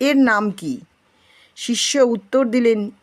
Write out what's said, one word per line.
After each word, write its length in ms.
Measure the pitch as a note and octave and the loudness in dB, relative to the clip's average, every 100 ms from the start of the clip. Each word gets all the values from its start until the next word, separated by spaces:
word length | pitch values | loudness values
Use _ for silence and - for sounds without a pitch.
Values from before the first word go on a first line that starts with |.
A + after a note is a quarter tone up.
"এর 160 | C#4 C#4 | 0 2
নাম 340 | B3 G#3 G#3 | 4 2 -2
কি?" 300 | G3 D#3+ B2 - _ _ _ _ _ _ - | -6 -8 -10 -14 _ _ _ _ _ _ -12
শিষ্য 420 | - A#3 - C#4+ | -6 -4 -2 2
উত্তর 480 | B3 A3+ - C4 B3 | 2 0 -2 -2 0
দিলেন, 440 | B3 A#3 G#3+ G#3 - | 2 2 0 -4 -8